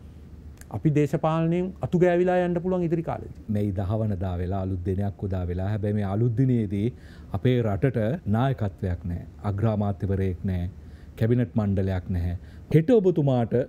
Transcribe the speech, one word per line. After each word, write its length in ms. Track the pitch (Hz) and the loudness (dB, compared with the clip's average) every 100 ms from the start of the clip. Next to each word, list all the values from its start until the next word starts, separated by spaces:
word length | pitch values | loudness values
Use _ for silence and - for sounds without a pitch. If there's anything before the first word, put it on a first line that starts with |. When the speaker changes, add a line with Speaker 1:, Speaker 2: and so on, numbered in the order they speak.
| - - - - - - - | -20 -20 -18 -18 -18 -18 -12
Speaker 1:
අපි 220 | 117 156 | -2 2
දේශපාලනයෙන් 760 | 147 147 160 160 160 165 175 185 - | 2 2 0 0 2 2 0 -2 -6
අතු 200 | - 180 | -2 2
ගෑවිලා 400 | 180 175 180 180 | 4 4 4 2
යන්න 220 | 175 175 | 2 0
පුළුවන් 220 | 180 185 | 0 0
ඉදිරි 200 | 170 165 | 0 -2
කාලෙදී. 420 | 165 120 - - - | -2 -6 -8 -12 -4
Speaker 2:
මේ 260 | 104 104 | 0 0
දහ 200 | 98 92 | 0 0
වනදා 420 | 110 110 95 92 87 | 0 0 0 -2 -2
වෙලා 240 | 90 98 | -2 -2
අලුත් 220 | 95 92 | -2 -2
දිනයක් 400 | 90 95 101 - | -2 -2 -2 -4
උදා 200 | 101 92 87 | -4 -2 -2
වෙලා. 240 | 87 95 | -2 -2
හැබැයි 280 | 107 104 104 | -2 0 0
මේ 100 | 98 | 0
අලුත් 300 | 101 120 110 | 0 2 2
දිනේදී 500 | 131 120 104 101 113 - - - - | 2 2 2 0 -2 -4 -14 -18 -8
අපේ 280 | 98 123 123 | 0 2 4
රටට 400 | 110 95 139 117 107 160 - | 2 2 2 2 0 -2 0
නායකත්වයක් 760 | 107 135 127 104 - 95 87 | 2 2 0 -4 -2 -4 -2
නැහැ. 240 | 90 87 - - | -4 -6 -8 -6
අග්‍රාමාත්‍යවරයෙක් 1040 | 104 101 113 104 101 98 95 95 95 90 98 | -4 0 2 2 0 0 0 0 0 -2 -2
නැහැ. 240 | 90 87 - - - - | -2 -4 -8 -16 -18 -18
කැබිනට් 440 | - 113 120 120 113 | -2 2 2 2 0
මණ්ඩලයක් 480 | 104 98 95 92 - | 2 2 2 0 -2
නැහැ. 280 | 92 87 87 - - - | -2 -2 -4 -10 -18 2
හෙට 220 | 156 160 | 4 6
ඔබතුමාට 720 | 233 185 175 139 127 113 120 | 6 6 4 2 2 2 0